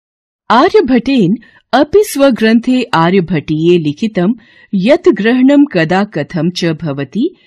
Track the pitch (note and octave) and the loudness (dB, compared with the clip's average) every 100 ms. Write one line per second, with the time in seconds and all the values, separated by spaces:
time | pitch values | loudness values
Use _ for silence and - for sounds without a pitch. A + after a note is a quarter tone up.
0 | _ _ _ _ - A3 F4 A4 C4+ B3+ | _ _ _ _ -2 2 2 2 2 0
1 | C4 C4+ F3 A#3 - _ _ B3+ D4+ G4+ | 0 0 0 -2 -8 _ _ -2 2 2
2 | G#4+ C#4+ C#4 A3+ A3 A3+ B3 B3+ A#3+ D#3+ | 0 0 0 2 0 0 0 -2 -2 0
3 | E3 G3 E3 E3 - D#3 E3 F3 D3+ D3 | 2 0 0 -4 -4 -2 0 0 0 -4
4 | A3+ G#3+ F3 B3 _ _ _ G3 G3 E4+ | -6 -2 -2 -2 _ _ _ -4 0 2
5 | F#4 A#3 G#3+ B3+ C4 C#4+ C#4+ F3 D#3+ F#3 | 2 0 0 2 4 4 2 0 0 -2
6 | G#3 E3 C#3+ E3+ E3 F3+ E3+ D3+ D#3+ C#3 | -2 -6 -8 -4 -4 -4 -4 -4 -6 -8
7 | C#3 F#3+ D#4+ - | -8 -6 -6 -8